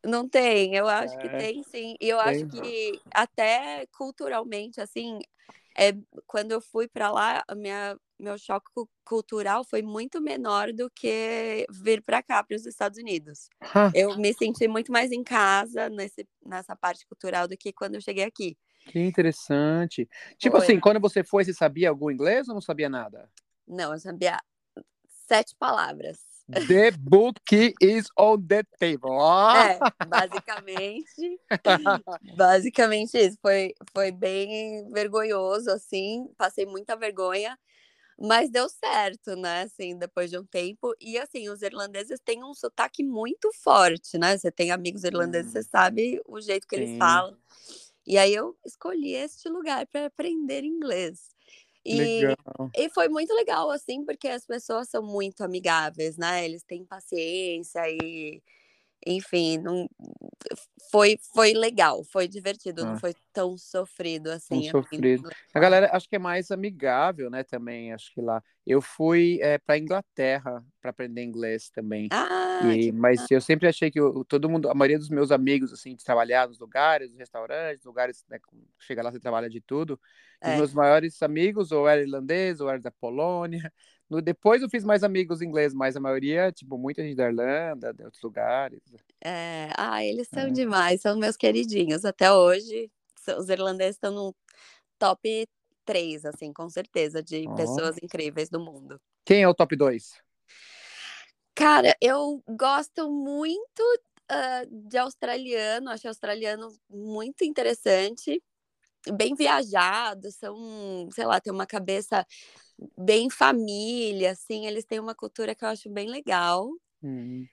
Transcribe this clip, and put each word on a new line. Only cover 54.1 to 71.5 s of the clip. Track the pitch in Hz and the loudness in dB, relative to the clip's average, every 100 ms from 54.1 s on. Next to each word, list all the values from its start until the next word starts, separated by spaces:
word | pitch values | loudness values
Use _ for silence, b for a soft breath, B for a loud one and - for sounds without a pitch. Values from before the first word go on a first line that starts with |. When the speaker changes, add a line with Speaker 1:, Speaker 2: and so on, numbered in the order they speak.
| 294 269 | -6 -6
Speaker 1:
as | 247 - | -8 -8
pessoas | 240 - 226 247 | -10 -6 -6 -4
são | 233 | -8
muito | 214 202 196 190 | -6 -6 -6 -6
amigáveis, | 190 180 180 165 156 156 160 160 | -8 -4 0 0 0 -4 -6 -4
né? | 170 180 | -2 -2
Eles | 170 165 | -4 -8
têm | - 175 | -14 -16
paciência | 180 190 - 175 165 180 185 170 170 170 165 | -14 -18 -8 -6 -4 -4 -4 -6 -8 -6 -6
e, | 160 165 165 151 151 _ _ _ _ _ _ - | -4 -6 -8 -12 -14 _ _ _ _ _ _ -4
enfim, | 185 190 175 165 160 | -4 -2 0 0 -2
não, | 165 180 175 _ - - - _ - - - _ - | -4 -6 -6 _ -20 -20 -20 _ -14 -14 -16 _ 0
foi, | 208 208 214 - | 6 6 6 -2
foi | 220 220 | 4 6
legal, | 220 226 226 165 - | 6 0 4 4 4
foi | 160 190 180 | -4 -2 -2
divertido, | 202 190 196 190 165 117 | -4 -8 -6 -8 -8 -6
não | |
Speaker 2:
Ah. | 110 | -4
Speaker 1:
foi | 180 170 _ | -6 -8 _
tão | - 185 180 | -4 -4 -4
sofrido | - 185 185 - 175 160 156 | -8 -8 -8 -8 -8 -6 -8
assim, | 165 - | -12 -4
Speaker 2:
Tão | 131 151 143 | -4 0 -2
Speaker 1:
aprender | 127 151 127 | -2 0 2
Speaker 2:
sofrido. | 127 | 2
Speaker 1:
inglês | 147 B B | -2 B B
Speaker 2:
A | 151 | 4
Speaker 1:
lá. | |
Speaker 2:
galera, | 180 185 196 180 | 6 8 4 2
acho | - | -2
que | 208 | -6
é | |
mais | 180 175 185 | -4 -4 -4
amigável, | 190 202 180 135 127 165 170 127 | -6 -6 -4 -2 2 0 -2 -8
né, | 127 | -8
também, | 135 123 120 120 117 | -8 -10 -10 -12 -12
acho | 113 - | -14 -14
que | - | -8
lá. | 120 113 _ _ - | -4 -4 _ _ 0
Eu | 139 | 0
fui, | - - 160 170 170 175 | 0 -4 2 4 4 2
é, | 147 147 | 0 0
pra | - 151 | 2 0
Inglaterra | 156 190 - - 131 135 131 123 123 _ | 2 -4 -4 -4 -2 -2 -4 -12 -14 _
pra | 127 | -12
aprender | - 123 120 | -10 -10 -8
inglês | 120 113 113 | -10 -6 -6